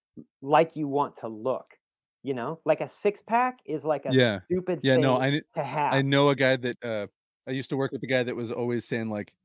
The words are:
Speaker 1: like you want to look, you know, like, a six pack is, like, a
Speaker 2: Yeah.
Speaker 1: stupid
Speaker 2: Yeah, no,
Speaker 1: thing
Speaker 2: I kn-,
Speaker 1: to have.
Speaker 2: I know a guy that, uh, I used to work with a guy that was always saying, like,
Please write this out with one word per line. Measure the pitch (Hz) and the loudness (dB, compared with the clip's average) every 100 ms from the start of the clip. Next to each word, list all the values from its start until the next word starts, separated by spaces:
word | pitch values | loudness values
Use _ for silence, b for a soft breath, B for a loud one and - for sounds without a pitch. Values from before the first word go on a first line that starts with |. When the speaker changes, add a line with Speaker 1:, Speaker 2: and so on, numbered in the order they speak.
| _ - - _ | _ -20 -20 _
Speaker 1:
like | 139 151 160 156 | 2 4 4 -2
you | 143 | -2
want | 139 135 - | -2 -2 -6
to | 113 | -12
look, | 107 123 117 - _ _ _ _ _ | -6 -4 -4 -8 _ _ _ _ _
you | 131 127 | -8 -6
know, | 123 165 156 | -6 -4 -2
like, | 151 | 0
a | 147 | -4
six | - 208 202 | -4 -2 -2
pack | - 233 254 254 - | -2 0 0 -4 -8
is, | 156 151 | -4 -2
like, | 143 - | -2 2
a | 131 | 4
Speaker 2:
Yeah. | 120 98 - | 4 2 -4
Speaker 1:
stupid | 180 180 165 | -4 -2 -2
Speaker 2:
Yeah, | 135 131 | 2 4
no, | 135 127 | 4 2
Speaker 1:
thing | |
Speaker 2:
I | 135 | 2
kn-, | 151 - 165 | -2 -4 -6
Speaker 1:
to | |
have. | 135 147 143 135 | -4 -2 0 2
Speaker 2:
I | |
know | 139 139 143 | 4 4 4
a | 135 | 4
guy | 131 131 | 2 2
that, | 123 117 | -2 -6
uh, | 120 110 98 _ _ _ - | -6 -6 -6 _ _ _ -8
I | |
used | 131 - | -8 -4
to | 135 | -4
work | 135 | -4
with | 131 | -4
a | 120 | 0
guy | 131 | 0
that | 120 107 | 0 -2
was | 117 | -4
always | - 120 120 - | -4 -2 -2 -2
saying, | 120 110 | -4 -2
like, | 104 101 _ | -4 -8 _